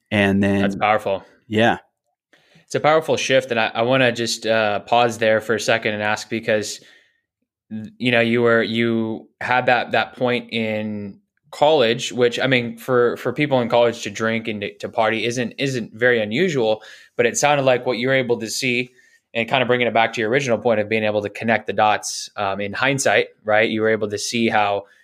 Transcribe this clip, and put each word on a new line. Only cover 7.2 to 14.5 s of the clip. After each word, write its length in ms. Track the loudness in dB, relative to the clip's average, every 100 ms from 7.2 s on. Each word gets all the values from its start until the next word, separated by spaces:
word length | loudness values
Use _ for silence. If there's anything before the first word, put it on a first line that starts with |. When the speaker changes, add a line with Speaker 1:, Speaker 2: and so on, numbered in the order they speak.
| _ _ _ _ -14 -12 -12 -4
Speaker 2:
you 140 | 0
know, 100 | 2
you 200 | 2 2
were, 180 | 2 2
you 640 | 0 0 0 0 -2 -6 -12 -10
had 240 | -2 0 2
that, 260 | 0 0
that 240 | -2 -2 -2
point 380 | -2 -2 -4
in 640 | -4 -4 -4 -6 -8 -10 -14 _ _ _
college, 600 | 2 4 6 4 0 -2
which, 280 | 0 0 2
I 80 | 2
mean, 300 | 2 0 -8
for, 400 | 0 2 2 0
for 160 | -4
people 260 | -2 0 0
in 80 | 2
college 340 | 2 2 0
to 60 | -8
drink 360 | -4 -2 -2
and 140 | -4